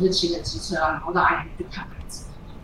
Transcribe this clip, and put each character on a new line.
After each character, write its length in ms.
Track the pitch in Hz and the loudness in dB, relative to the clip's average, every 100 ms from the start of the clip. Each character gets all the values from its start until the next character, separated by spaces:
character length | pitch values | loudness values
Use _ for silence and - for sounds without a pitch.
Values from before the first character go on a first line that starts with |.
是 80 | 185 | 4
骑 240 | 180 170 | 4 2
着 60 | 170 | 0
机 180 | - 165 | -2 -4
车 240 | - 165 | -2 2
啊， 80 | 160 | 2
然 100 | 156 | 0
后 100 | 170 | 0
到 100 | 180 | 4
安 120 | - | 4
养 100 | - | 4
院 80 | 156 - | -2 -6
去 80 | - | -6
看 140 | - | -8
孩 60 | - - - | -10 -10 -10
子。 180 | - - - - - | -10 -10 -12 -12 -10